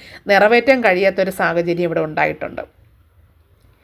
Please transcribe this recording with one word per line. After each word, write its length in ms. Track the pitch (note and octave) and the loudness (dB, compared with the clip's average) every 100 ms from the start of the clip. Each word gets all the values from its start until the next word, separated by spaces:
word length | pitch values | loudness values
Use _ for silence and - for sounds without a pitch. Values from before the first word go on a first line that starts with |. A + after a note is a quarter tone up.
| - - G3+ | -10 -12 -2
നിറവേറ്റാൻ 580 | G3 G#3+ A#3+ A#3 C4 | 2 4 4 2 2
കഴിയാത്തൊരു 460 | A3 F3+ G3 F#3+ F#3+ | 2 2 0 0 -2
സാഹചര്യം 540 | F#3+ E3+ E3+ F3 E3+ | -2 -2 -2 -2 -2
ഇവിടെ 160 | F3 E3 | -2 -2
ഉണ്ടായിട്ടുണ്ട്. 640 | D#3 D3+ D3+ D3+ - - - _ _ _ _ _ _ _ _ _ _ _ | -4 -2 -2 -4 -10 -12 -14 _ _ _ _ _ _ _ _ _ _ _